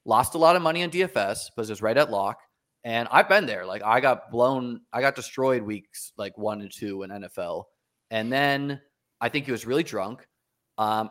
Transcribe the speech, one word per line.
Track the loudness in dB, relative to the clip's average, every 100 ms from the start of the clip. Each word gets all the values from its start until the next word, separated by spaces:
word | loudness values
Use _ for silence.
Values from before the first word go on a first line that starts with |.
| 2
lost | 4 4
a | 4
lot | 6 6
of |
money | 2 -2
on | -2
D | 0
F | 0 0
S | -2 -4 -8
because | -8 -8
it's | -2
right | 0 2
at | 2
lock. | 2 -2 -6 _ _ _ _ -4
And | -4 4
I've | 4 6
been | 4 2
there. | -6 -6
Like, | -4
I | 2 4
got | 4 2 -2
blown, | 2 2 2 -4 -10 _
I | -2
got | 0
destroyed | -2 -8 0 2 2
weeks, | -2 -10 -10 -18 -16 -10
like, | -10 -6
one | -6 -6
and | -10
two | -10 -8 -8
in | -10
N | -12 -12
F | -10
L. | -8 -8 -10 _ _ _ -8
And | -6 -2
then | 0 0 0 -4 -8 _ _ _ -6
I | -4
think | -4 -4
he |
was | -6 -2
really | -2
drunk. | -2 -4 -8 -10 _ _ _ _ _ -4
Um, | 0 0 -2